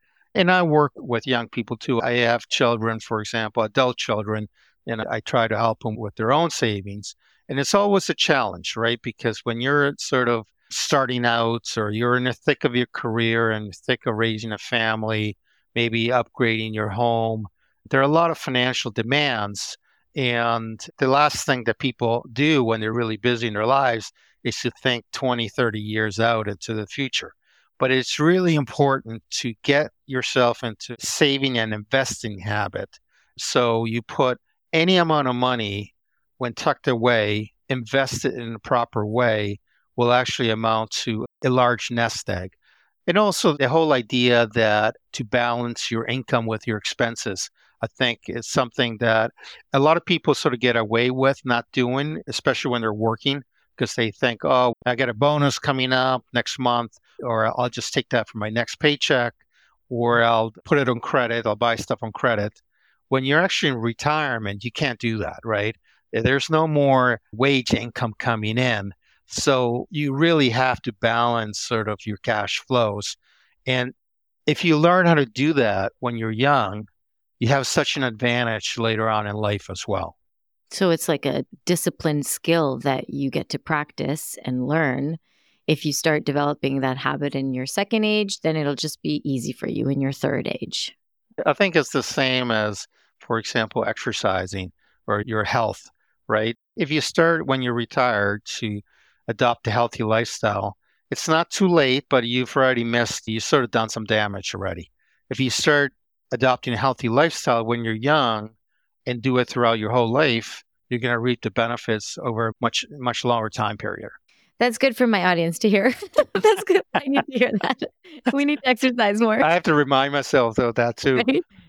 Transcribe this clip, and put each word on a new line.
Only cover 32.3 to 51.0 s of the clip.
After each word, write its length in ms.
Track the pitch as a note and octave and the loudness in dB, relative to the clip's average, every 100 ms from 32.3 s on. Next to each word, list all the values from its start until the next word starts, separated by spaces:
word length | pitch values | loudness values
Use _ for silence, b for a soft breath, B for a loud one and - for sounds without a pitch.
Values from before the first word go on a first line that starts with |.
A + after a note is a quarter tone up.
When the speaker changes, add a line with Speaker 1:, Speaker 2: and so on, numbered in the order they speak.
| F#2+ | -8
Speaker 1:
habit. 500 | G2+ G#2 G2+ G2 G2 _ _ _ _ - | -4 -2 -2 -6 -10 _ _ _ _ -12
So 480 | - B2+ A#2+ A2+ A#2 | -2 0 2 0 -2
you 160 | A2+ | -4
put 380 | - - B2+ A#2+ _ _ _ | -4 0 0 0 _ _ _
any 240 | D#3+ F3 F#3 | 2 4 4
amount 300 | E3 D3+ C3 | 4 2 2
of 80 | B2 | 0
money 580 | B2+ B2 G#2 G2+ F#2+ _ _ _ _ - | 0 0 -2 -6 -8 _ _ _ _ -8
when 160 | B2 | -8
tucked 340 | - D#3+ C3+ C#3 | -2 -2 0 0
away, 640 | A#2 B2 A#2 G#2 G#2+ G#2 _ - | 2 2 2 2 -2 -4 _ -6
invest 560 | B2+ A2 C3+ C3+ A2+ C3+ | -6 -2 0 0 -2 -4
it 80 | |
in 200 | B2+ A#2 | -4 -8
the 60 | A2 | -10
proper 460 | - B2 A#2 A2+ G#2 | 0 0 0 -2 -2
way, 540 | A2+ A#2+ G#2+ G#2 G#2 _ _ _ - | 0 2 2 -2 -6 _ _ _ 0
will 160 | A#2+ | 2
actually 380 | B2 B2 - A#2 | 4 2 -2 0
amount 420 | A2 A2+ A2 A2 | 0 0 0 -2
to 340 | - B2 A2 B2+ _ C3 | -6 -4 -6 -6 _ 0
a 40 | |
large 400 | B2+ B2 A#2 - | 4 2 2 -2
nest 380 | A#2+ A2+ - - | -2 -2 -2 -6
egg. 220 | F2+ F#2 - _ _ _ _ - | -6 -8 -14 _ _ _ _ -2
And 100 | F#3 | 2
also 380 | G#3 - F3 D3 | 2 2 2 2
the 120 | B2+ | 2
whole 240 | D#3+ D#3 | 4 4
idea 540 | C3 G#2+ B2+ B2 A#2+ A2 | 2 2 2 4 4 4
that 420 | A#2+ A2 G#2 A2 - _ | 2 2 4 2 -2 _
to 100 | - | -10
balance 640 | G#2+ A#2+ A#2+ A#2+ A#2+ A2+ - | -2 0 0 -2 -4 -6 -4
your 160 | A2+ A#2 | -4 -2
income 400 | B2+ - A#2+ A2+ | -6 -2 -2 -2
with 220 | A2 A#2+ | -4 -4
your 100 | G#2 | -4
expenses, 720 | - - A#2 A2+ A2 F#2 - _ _ _ | -4 -2 -2 -4 -6 -6 -8 _ _ _
I 40 | A2+ | -8
think 340 | - B2+ - - | -2 -2 -2 -8
is 200 | A#2 - | -10 -4
something 520 | C#3+ B2 - A#2+ G#2+ | -2 -2 0 -2 0
that 320 | A#2 A2+ A#2 B B B _ | 2 2 0 B B B _
a 60 | C3+ | 2
lot 180 | D3+ E3+ | 4 2
of 80 | - | 2
people 300 | E3+ - C3+ | 0 2 0
sort 180 | C#3 | 0
of 60 | A#2+ | 0
get 160 | B2 A#2 | 2 2
away 340 | G#2+ A2+ | 0 0